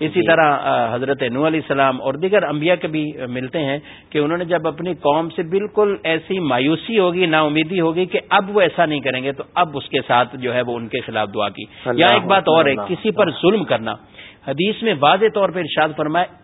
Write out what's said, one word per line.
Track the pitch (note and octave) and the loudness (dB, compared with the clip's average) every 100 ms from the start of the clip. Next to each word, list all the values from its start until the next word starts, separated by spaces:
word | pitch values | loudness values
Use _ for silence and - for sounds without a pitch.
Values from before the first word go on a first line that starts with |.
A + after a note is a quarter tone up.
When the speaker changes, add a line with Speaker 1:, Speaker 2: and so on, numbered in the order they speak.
Speaker 1:
اسی | D#3 F#3 | -4 0
Speaker 2:
جی۔ | E3+ | 2
Speaker 1:
طرح، | E3 D3+ C#3 | 4 4 2
آ، | C3+ B2+ A#2 | 0 0 0
حضرت | A#2+ C3 C3+ | -2 -2 -2
نوح | B2+ B2+ D#3+ | -2 0 0
علیہ | D#3+ | 0
السلام | - C#3 C3+ B2+ | -2 2 2 0
اور | B2+ | -4
دیگر | C#3+ F#3+ G3+ | -4 0 2
انبیاء | D3+ D3 D#3+ | 0 -2 0
کے | F3+ E3 | 0 -2
بھی | D#3 D3+ - B2 | -4 -6 -8 -8
ملتے | B2 B2+ E3+ | -6 -6 -4
ہیں | C#3 C#3+ - - - | -4 -4 -8 -20 -6
کہ | D3+ | -2
انہوں | D3 F3 | 0 -2
نے | |
جب | F3 E3+ D#3+ | -2 -2 -2
اپنی | D3 F3+ | -4 -6
قوم | E3+ C#3+ D#3 - | -2 0 2 0
سے | - | -4
بالکل | D#3+ G3 G#3 G#3+ G#3 G3 | -2 -2 -2 0 0 0
ایسی | D#3+ E3 D#3+ F#3+ | -2 -2 -2 -2
مایوسی | D3+ B2 C#3 D#3+ - A3+ | 0 2 2 0 0 2
ہوگی، | F3+ F3 F3 | 2 2 2
نا | D#3 | 2
امیدی | D3+ D3+ D#3+ F#3+ | 2 0 -2 0
ہوگی | E3 E3 F3+ | 0 0 -2
کہ | F#3+ - | -4 0
اب | G3 G3 G#3 | 0 2 2
وہ | |
ایسا | E3+ - D#3+ | 2 2 0
نہیں | D3 | 0
کریں | B2+ B2+ | -2 -4
گے، | C#3 | -4
تو | C#3 - | -6 -4
اب | F3 E3+ C#3+ | -2 -2 -4
اس | - | -4
کے | C3+ B2 | -4 2
ساتھ | B2 A#2+ C3 | 2 2 -2
جو | B2 | -4
ہے | B2 | -2
وہ | B2 A#2+ | -2 -4
ان | A2+ | -6
کے | C3 | -8
خلاف | A#2 A2 G#2 G#2 | -4 -4 -2 -2
دعا | G2+ | -4
کی۔ | G2 G#2+ - | -6 -16 -10
Speaker 2:
اللہ | C3 B2 | -2 4
Speaker 1:
یہاں | F3 | 4
ایک | G#3 F3 | 4 4
بات | G3 F3 | 2 4
اور | D#3+ | 4
ہے، | C#3+ | 4
Speaker 2:
اللہ | C3+ | 0
Speaker 1:
کسی | G3 E3+ G#3+ | -4 -4 -2
پر | G3+ F3+ | 0 0
ظلم | C3+ E3+ G#3+ | 2 2 2
کرنا، | C#3+ A#2+ A2+ G#2+ - - - - - | 0 -2 -4 -8 -12 -20 -20 -12 -6
حدیث | C#3 G3 G#3 | -2 -2 -2
میں | A3+ D3+ | -2 2
واضح | C#3+ F#3+ G#3+ | 2 4 2
طور | G#3+ F#3 | 2 -2
پہ | F3+ | -2
ارشاد | D#3 D#3+ D#3 D3+ | -4 0 0 0
فرمایا، | D3+ E3 F3+ - | -2 -2 -2 -6